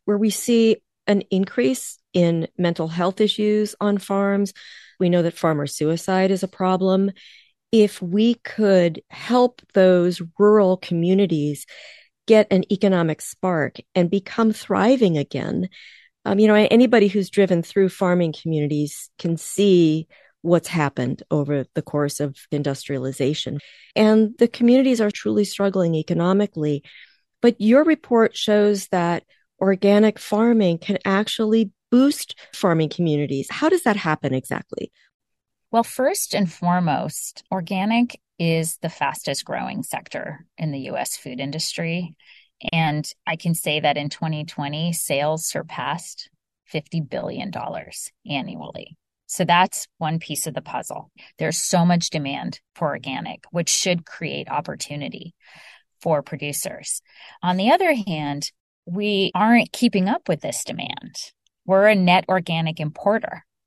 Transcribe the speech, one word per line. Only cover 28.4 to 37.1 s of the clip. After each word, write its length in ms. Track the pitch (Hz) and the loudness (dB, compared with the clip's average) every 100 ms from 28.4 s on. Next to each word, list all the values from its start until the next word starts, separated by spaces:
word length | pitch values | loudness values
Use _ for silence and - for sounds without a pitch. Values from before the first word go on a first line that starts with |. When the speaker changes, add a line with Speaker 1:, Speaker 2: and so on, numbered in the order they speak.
| - 208 208 202 - | 0 2 4 0 -2
Speaker 1:
that 360 | 180 170 170 - _ _ _ | -2 0 -2 -6 _ _ _
organic 600 | 190 190 202 208 214 208 | 0 2 4 6 4 2
farming 580 | - 214 233 226 185 165 | -4 0 4 4 4 0
can 200 | - 196 | -2 -4
actually 680 | 190 196 214 - 214 226 196 - _ | 0 0 0 -2 2 2 2 -4 _
boost 480 | 247 277 - - - - | 4 4 2 -6 -16 -18
farming 360 | - 190 165 156 | -2 0 2 0
communities. 580 | - 170 147 147 139 - | 0 0 0 0 -4 -6
How 180 | - 311 | -4 0
does 140 | 359 | 2
that 140 | 247 208 | 2 0
happen 360 | 170 156 139 | 0 -2 -2
exactly? 600 | 131 - - - - - _ _ _ _ _ _ _ _ | -4 -4 -8 -8 -12 -12 _ _ _ _ _ _ _ _
Speaker 2:
Well, 100 | 226 | -2
first 520 | 233 - 269 403 - | -2 -2 -2 -2 -4
and 160 | - 180 | -4 -4
foremost, 920 | - 175 180 170 131 135 | -4 -2 0 0 -2 -4